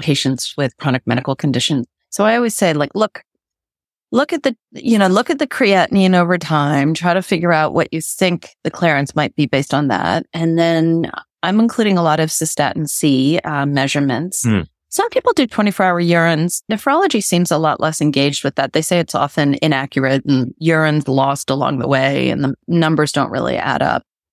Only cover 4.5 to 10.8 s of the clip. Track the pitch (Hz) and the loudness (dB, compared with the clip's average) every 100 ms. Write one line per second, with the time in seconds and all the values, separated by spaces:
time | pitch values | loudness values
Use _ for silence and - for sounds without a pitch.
4.5 | 226 _ - - 220 190 190 247 285 302 | -4 _ -6 0 4 4 2 0 -2 -4
5.5 | - 202 196 160 196 185 180 175 180 165 | 0 2 4 2 2 4 4 2 0 0
6.5 | 156 147 143 143 160 175 180 180 175 175 | 0 2 2 0 0 0 0 0 0 2
7.5 | 156 151 160 - 160 - - 185 175 - | 2 2 0 -2 -4 -8 -2 0 0 -6
8.5 | _ 165 - 170 143 143 - 147 - 143 | _ -10 -2 0 2 0 -2 -2 0 0
9.5 | 139 143 143 143 98 85 123 - 165 165 | 0 0 0 0 0 0 -2 -4 -4 0
10.5 | 165 165 165 | 2 2 2